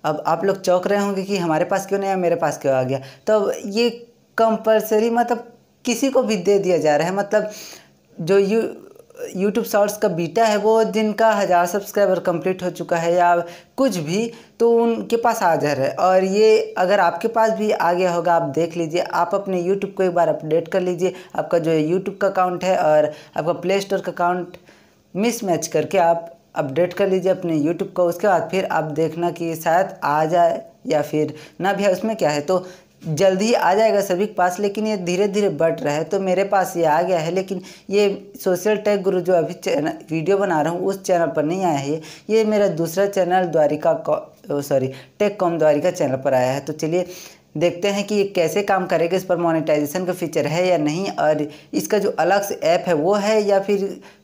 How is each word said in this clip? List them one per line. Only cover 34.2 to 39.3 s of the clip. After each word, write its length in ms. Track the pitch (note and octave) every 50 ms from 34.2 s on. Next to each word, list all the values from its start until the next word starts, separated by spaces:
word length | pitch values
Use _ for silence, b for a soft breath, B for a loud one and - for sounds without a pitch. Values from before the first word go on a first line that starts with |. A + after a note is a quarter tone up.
| G#3
के 60 | G#3 -
पास, 260 | - F3+ F#3 F3+ -
लेकिन 260 | G#3 G3+ G3+ G#3+ G#3+
ये 80 | A3 G#3+
धीरे 300 | G3 F3 E3+ F3+ F3+ G#3
धीरे 200 | G3+ F#3 G#3 G3+ F#3+
बढ़ 280 | D#3 C#3+ D#3+ E3 D#3+ D#3+
रहा 140 | - D3 D3
है। 100 | D#3 D#3+
तो 160 | D#3+ G3+ G3
मेरे 220 | F#3+ F#3 F3+ F#3 G3+
पास 300 | G3 G3+ G3 F3+ F3 -
ये 80 | E3+ E3
आ 160 | D#3 D3 D#3+
गया 180 | F3+ F#3+ F#3 E3
है, 120 | D#3 E3+
लेकिन 300 | F3 F#3+ F#3+ F#3+ G3 F3+ B B B B B -
ये 420 | F#3+ G3+ G#3 G3+ G3 - - - - - -
सोशल 340 | F#3+ F3+ F3+ - G#3+ G#3+
टेक 240 | G#3 G#3 G#3 G#3 G3 F3+
गुरु 180 | G3 F3+ F3+
जो 120 | E3+ F3+